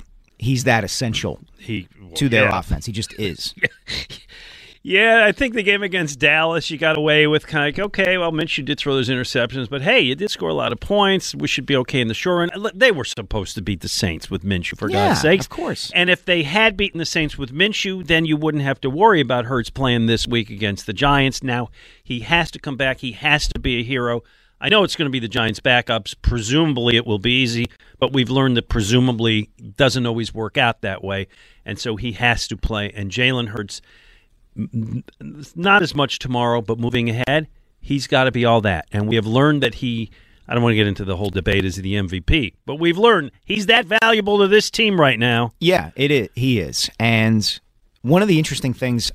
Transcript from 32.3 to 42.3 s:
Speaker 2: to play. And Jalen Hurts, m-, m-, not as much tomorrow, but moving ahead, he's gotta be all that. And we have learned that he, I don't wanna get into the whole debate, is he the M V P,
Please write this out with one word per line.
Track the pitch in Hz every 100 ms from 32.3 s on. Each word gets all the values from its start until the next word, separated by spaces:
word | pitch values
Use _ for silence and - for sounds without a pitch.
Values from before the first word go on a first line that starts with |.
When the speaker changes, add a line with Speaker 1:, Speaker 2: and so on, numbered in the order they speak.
| 113 -
Speaker 2:
to | 107
play. | - 107 101
And | 104 98
Jalen | 95 127 131 117
Hurts, | 110 101 - - _ _ _ _ _ _
m-, | - 110 120 110 113 - -
m-, | 139 151 143 -
not | 185 196
as | 151
much | 143 139 -
tomorrow, | 131 123 120 120
but | 113 113
moving | 117 120 117
ahead, | 113 127 147 156 _ _ _
he's | - 143 127
gotta | 139 131
be | 117
all | 117 117
that. | 104 85 -
And | 104 107
we | 113
have | 107
learned | 117 143 147
that | 131 -
he, | 127 117 110 - _ _ -
I |
don't | 120
wanna | 120
get | 107 104
into | 95 95
the | 92
whole | 101
debate, | 92 90 98
is | 95 90
he |
the | 95 104
M | 95
V | 92
P, | -